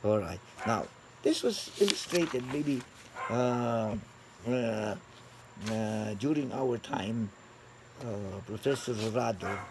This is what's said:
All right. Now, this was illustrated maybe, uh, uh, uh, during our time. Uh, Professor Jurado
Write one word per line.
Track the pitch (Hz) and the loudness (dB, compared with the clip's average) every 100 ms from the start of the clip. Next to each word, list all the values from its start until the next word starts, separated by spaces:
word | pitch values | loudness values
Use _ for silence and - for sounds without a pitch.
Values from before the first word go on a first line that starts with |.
All | 101 107 | 4 2
right. | 85 90 - - 110 | 2 -6 -10 -6 0
Now, | 110 - - - - | 0 -2 -10 -20 -2
this | - 320 | 0 2
was | 247 208 - - | 2 0 -6 2
illustrated | 202 - - 175 165 127 127 | 4 4 0 2 2 0 -2
maybe, | 139 147 135 - - - - - | -2 0 0 -2 -18 -18 -10 -2
uh, | 117 123 123 120 117 107 104 101 - - - 117 | 2 2 2 2 2 0 -2 -8 -18 -20 -10 -2
uh, | 127 117 110 107 98 - - - - - - 104 | 0 2 0 -2 -4 -10 -20 -20 -20 -20 -10 -4
uh, | 110 107 107 107 101 | -2 0 0 -2 -2
during | 139 151 131 127 | 0 0 0 0
our | 127 117 | 0 0
time. | - 139 196 117 107 - - - - - - - | 0 0 2 0 0 -4 -20 -20 -20 -20 -20 -10
Uh, | 123 104 101 95 95 | -6 -4 -4 -8 -6
Professor | 107 139 135 - | -2 0 0 0
Jurado | 117 110 110 117 101 95 98 - | 0 2 2 2 0 -2 -4 -6